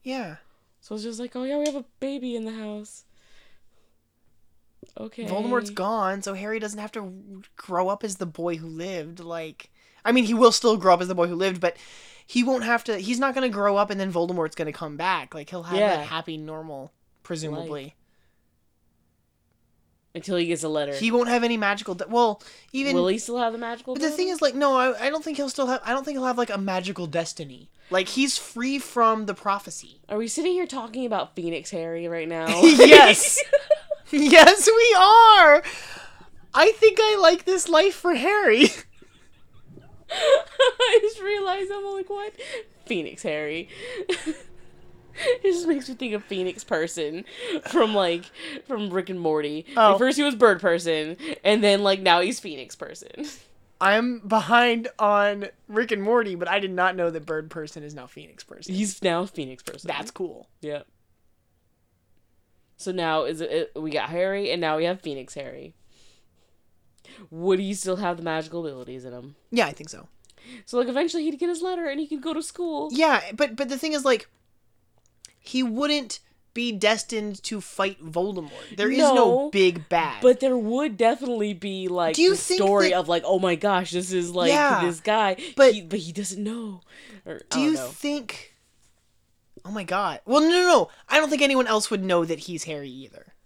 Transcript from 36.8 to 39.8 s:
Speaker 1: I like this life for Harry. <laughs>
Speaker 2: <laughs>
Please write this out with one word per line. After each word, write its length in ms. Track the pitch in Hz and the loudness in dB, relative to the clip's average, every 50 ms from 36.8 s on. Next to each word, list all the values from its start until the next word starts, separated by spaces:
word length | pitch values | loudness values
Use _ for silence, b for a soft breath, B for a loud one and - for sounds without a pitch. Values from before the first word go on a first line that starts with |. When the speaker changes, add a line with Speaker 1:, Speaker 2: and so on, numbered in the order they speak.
| 440 440 370 392 | 6 6 6 6
Speaker 1:
I 160 | 440 427 427 403 | 2 2 4 6
like 240 | 370 330 349 349 - | 6 6 6 4 0
this 240 | 359 381 359 - | -2 -2 -2 0
life 260 | - 330 311 370 392 339 | 2 4 4 4 4 0
for 220 | - - 349 339 | 0 -2 -2 -2
Harry. 540 | 240 247 359 415 415 403 262 214 240 294 - | 0 0 0 0 2 4 4 6 6 4 4
<laughs> 0 | |
Speaker 2:
<laughs> 1400 | - - - - - - - - _ _ _ - - _ - - - - - - - - | 2 -4 -16 -20 -20 -20 -20 -20 _ _ _ -20 -20 _ -20 -20 -20 -20 -20 -20 -20 -20